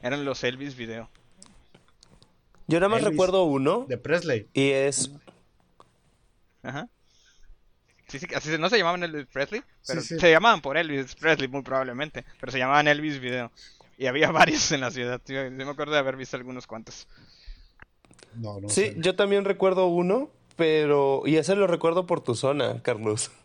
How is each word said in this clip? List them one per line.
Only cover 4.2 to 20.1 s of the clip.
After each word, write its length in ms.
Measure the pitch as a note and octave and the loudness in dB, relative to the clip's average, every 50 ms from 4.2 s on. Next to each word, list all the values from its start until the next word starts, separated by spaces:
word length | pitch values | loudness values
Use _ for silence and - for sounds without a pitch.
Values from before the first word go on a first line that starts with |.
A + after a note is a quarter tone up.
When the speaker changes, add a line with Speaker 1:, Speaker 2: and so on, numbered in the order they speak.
| E3+ E3 C3+ A2 G2+ - _ | 0 0 -2 -4 -4 -4 _
Speaker 2:
Y 160 | C3+ C3+ C#3 | 0 2 2
es 400 | C3+ C3+ C3+ C#3 C3+ - - C3+ C#3+ D3 _ - - _ _ _ _ _ _ _ _ _ - _ _ _ _ _ _ _ _ _ _ _ _ _ _ _ _ | 2 2 0 0 0 -2 -6 -6 -8 -18 _ -20 -20 _ _ _ _ _ _ _ _ _ -20 _ _ _ _ _ _ _ _ _ _ _ _ _ _ _ _
Speaker 1:
Ajá. 260 | - B2+ C#3 D#3 A#3+ _ _ _ _ _ _ _ _ _ _ - - - _ _ _ _ _ _ _ _ _ _ _ | -12 -10 -10 -12 -14 _ _ _ _ _ _ _ _ _ _ -20 -20 -20 _ _ _ _ _ _ _ _ _ _ _
Sí, 120 | - C3+ | -16 -14
sí, 80 | D3+ F3 A2+ | -12 -8 -8
así 140 | C#3 - D3+ | -6 -4 -4
se, 80 | D#3 D#3+ | -4 -2
no 120 | D#3 F#3 | -2 0
se 80 | A#3+ A3+ | 2 2
llamaban 260 | F#3 E3 F3 F3+ F3 | 2 2 0 -2 -4
Elvis 220 | E3+ D#3 D3+ C#3 _ | -6 -8 -10 -12 _
Presley, 360 | _ C3+ C#3 C#3 - A3+ C#4+ _ _ _ _ - | _ -6 -6 -4 -6 -12 -12 _ _ _ _ -8
pero 140 | C3 - | -6 -6
Speaker 3:
Sí, 60 | - - E3+ | -6 -6 -6
sí. 40 | D#3+ | 4
Speaker 1:
se 100 | D#3 F3 | 6 8
llamaban 300 | D#3+ D#3+ F#3+ A#3 A3+ F3 | 8 8 8 6 4 4
por 160 | - C#3 C#3 D#3 | 0 -2 -2 -2
Elvis 380 | E3+ D#3 D3 C#3 C3+ B2 - | -2 -2 -2 -6 -6 -8 -12
Presley, 320 | _ D3 D#3+ D#3+ C#3 C3+ C3 | _ 2 2 2 2 0 -6
muy 140 | B2+ C#3 | -6 -8
probablemente, 640 | C3 B2 C3 C3 C3 C3 A#2+ B2 D3 D#3 - C3 A#2 - - _ | -8 -4 -2 -2 -2 -2 -6 -8 -8 -8 -10 -14 -14 -14 -18 _
pero 120 | - B2+ | -12 -6
se 60 | A#2+ C3 | -4 -2
llamaban 280 | B2+ C3 C#3 D3 D3+ D3+ | 0 4 4 4 6 6
Elvis 320 | D3 D3 D3+ D#3 D3 C3+ | 4 2 2 -4 -6 -6
Video. 320 | B2+ B2+ B2 B2+ A#2+ A#2 _ _ - - - _ - _ _ _ | -6 -6 -6 -6 -6 -8 _ _ -20 -20 -20 _ -20 _ _ _
Y 100 | C3 C3 | -4 -2
había 240 | B2+ C#3+ D#3 C#3+ | 2 4 2 4
<laughs> 0 | |
varios 400 | E3+ D#3 F3+ E3 - D4+ - - | 6 6 6 6 6 0 0 0
en 100 | E3 C#3 | 0 -2
la 100 | C3 A#2+ | -2 -4
ciudad, 300 | A2+ B2+ B2 A#2+ B2+ B2 _ | -4 -4 -4 -4 -6 -6 _
sí, 100 | - C3+ | -8 -6
sí 140 | C3+ C#3 C3 | -6 -6 -6
me 180 | B2+ C3+ C3+ C#3 | -8 -8 -8 -10
acuerdo 240 | D3 C#3 D3+ D3 D3+ | -6 -6 -6 0 0
de 60 | D3 | 0
haber 180 | C#3 C3+ C3 C3+ | 2 0 -2 -4
visto 180 | C3 A#2+ - C3+ | -8 -10 -10 -10
algunos 300 | B2 B2+ B2+ B2+ A#2+ - | -10 -10 -12 -14 -14 -12
cuantos. 400 | - A2+ A2 - - - - _ - - - - - _ - - - - - _ _ _ - _ _ _ _ _ - _ - _ A2 | -14 -14 -14 -16 -18 -20 -20 _ -20 -20 -20 -20 -20 _ -18 -18 -18 -18 -20 _ _ _ -20 _ _ _ _ _ -20 _ -20 _ -14
Speaker 3:
No, 240 | A#2 A2+ G#2+ G#2 G2+ | -12 -10 -10 -10 -10
no 100 | G2 - | -8 -4
Speaker 2:
Sí, 160 | G#2 - G3+ G#3+ | 0 0 0 0
Speaker 3:
sé. 80 | G3 E3+ | -2 -2
Speaker 2:
yo 180 | D#3+ F3+ F#3 | -2 -2 2
también 280 | F#3 G#3 G3+ G3+ G3+ G3 | 2 2 2 2 2 2
recuerdo 420 | G3 G3 F#3+ F#3+ F#3+ F#3 F3+ F#3 F3+ | 0 0 2 2 2 4 4 2 2
uno, 420 | E3+ F3 F3 F3+ | 2 2 2 2